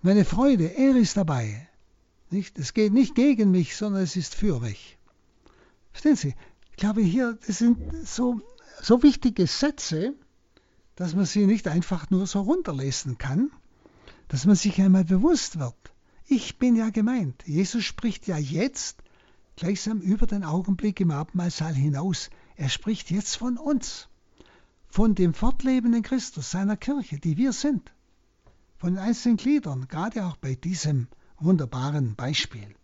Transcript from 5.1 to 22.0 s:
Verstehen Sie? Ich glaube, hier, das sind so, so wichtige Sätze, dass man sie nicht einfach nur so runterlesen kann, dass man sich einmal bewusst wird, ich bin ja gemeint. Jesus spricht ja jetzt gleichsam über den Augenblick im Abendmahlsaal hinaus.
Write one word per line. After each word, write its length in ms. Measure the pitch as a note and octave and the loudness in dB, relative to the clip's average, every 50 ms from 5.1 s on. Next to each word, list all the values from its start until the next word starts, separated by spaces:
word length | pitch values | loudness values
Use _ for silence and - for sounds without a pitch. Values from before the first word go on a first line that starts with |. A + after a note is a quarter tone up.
| _ _ _ _ _ _ _ _ _ _ _ _ _ _ _ _ | _ _ _ _ _ _ _ _ _ _ _ _ _ _ _ _
Verstehen 240 | - - - D4+ D4 | -20 -2 2 2 2
Sie? 200 | F#3+ - C#3+ B2+ - - - _ _ - _ | 2 0 -6 -6 -8 -16 -20 _ _ -20 _
Ich 60 | - - | -8 -4
glaube, 240 | - G#3 G#3+ A3 | -2 -2 2 2
hier, 360 | A3 F3 E3 B3+ B3+ A#3 A3+ G#3+ - | 2 2 2 2 0 0 -4 -8 -8
das 120 | - G3+ - | -8 -4 2
sind 200 | A#3 A#3 A#3+ - - - - D#4+ - | 4 4 4 2 0 -8 -8 -8 -8
so, 360 | - - - B3 B3 B3 G#3+ - - - - _ - - - | -10 -4 -2 -2 0 -2 -2 -6 -12 -20 -20 _ -20 -20 -16
so 220 | - - A3 B3 A#3+ | 4 4 4 8 8
wichtige 440 | D4 C4 - - B3 G#3 - F3+ D#3 | 6 6 6 0 -2 0 2 0 0
Sätze, 680 | - - - D4 D4 - - - D#3+ D#3 F3+ A#3+ C#4+ - _ _ _ _ _ _ _ _ _ _ _ _ _ _ _ - | 0 -2 -2 -2 -2 -4 -8 -6 -6 -4 -4 -4 -6 -8 _ _ _ _ _ _ _ _ _ _ _ _ _ _ _ -8
dass 160 | F3+ F3 D#3 | -8 -4 0
man 120 | F#3+ G3 | 0 0
sie 200 | D#3+ - G#3 G#3 | 0 2 2 4
nicht 220 | F#3+ A3 A3 - F#3 | 4 4 2 0 -2
einfach 420 | D3+ E3+ F3 - F#3+ E3+ - - | -2 -2 -2 -2 -4 -6 -2 0
nur 160 | F#3+ F#3 G3 | 0 0 0
so 160 | F#3 - G3+ | 0 -2 -4
runterlesen 760 | G3 G3 D#4 F#4 E4+ - D#3 C3 C3 C#3 C3 - - C#3 B2 - | 0 0 -2 -2 -2 -4 -6 -4 -4 -4 -4 -6 -6 -8 -8 -6
kann, 320 | - C3+ C3 E3+ B3 D4+ - - _ _ _ _ _ - _ _ _ - - _ _ - | -6 -4 -2 -2 -2 -2 -4 -12 _ _ _ _ _ -20 _ _ _ -20 -20 _ _ -6
dass 180 | - C3 B2 | -6 0 4
man 100 | F#3 G#3 | 4 4
sich 260 | - - G#3 F3+ - | 4 4 0 2 4
einmal 240 | F#3+ F#3+ F#3 F#3+ F#3 | 4 6 6 4 4
bewusst 540 | D#3+ F#3+ F#3+ A3 D#4+ F4 C4+ - - - D#3+ | 2 2 2 4 4 2 2 0 -6 -8 -8
wird, 160 | C#3 A#2+ - _ _ - _ _ _ _ _ - - | -8 -8 -8 _ _ -20 _ _ _ _ _ -20 -4
ich 320 | _ C#4 A#3 - - - _ | _ -2 -2 -2 -4 -6 _
bin 180 | - B3+ A#3+ | 2 4 4
ja 140 | A3+ A3 A3+ | 4 2 0
gemeint. 540 | G3+ A3+ G#3 A3+ B3+ B3+ G3 C#3 B2+ _ - | 0 0 0 0 0 -2 -2 -4 -6 _ -10
Jesus 400 | - D3 D#3+ G3 F3+ - A#3+ F#3 | -4 0 0 0 0 -2 -4 -4
spricht 420 | - - - - A#3 G3+ - - - | -4 -8 -4 -4 -4 -4 -4 -6 -6
ja 100 | F3+ D3+ | -4 -4
jetzt 680 | D3+ C3 C#3 D#3 G#3 C4+ C4 - - - - _ - _ _ _ _ _ _ _ _ _ _ | -4 -4 -2 -2 -2 -2 -4 -6 -12 -12 -12 _ -20 _ _ _ _ _ _ _ _ _ _
gleichsam 460 | - - E3+ G3+ F#3 - G#3+ A3 G#3 | -8 -4 -4 -4 -2 -4 -4 -4 -2
über 240 | F3 F#3 G3+ G#3+ - | 0 0 2 4 4
den 180 | - G#3+ G3+ F#3+ | 4 4 0 -4
Augenblick 560 | D#3+ D3+ F3+ F3+ - G3 F3 - G#3+ F#3+ - | -2 -2 -2 0 -2 -2 -2 -2 -4 -2 0
im 120 | G3 E3+ | 0 0
Abendmahlsaal 600 | D3+ C#3 D#3 - - F3+ F3 F3 - - D#3 D#3+ D#3+ | 0 -2 -6 -6 -4 -4 -4 -4 -4 -4 -6 -4 -2
hinaus. 580 | C3+ C3+ D3+ C#3+ C#3 | 0 0 0 0 -2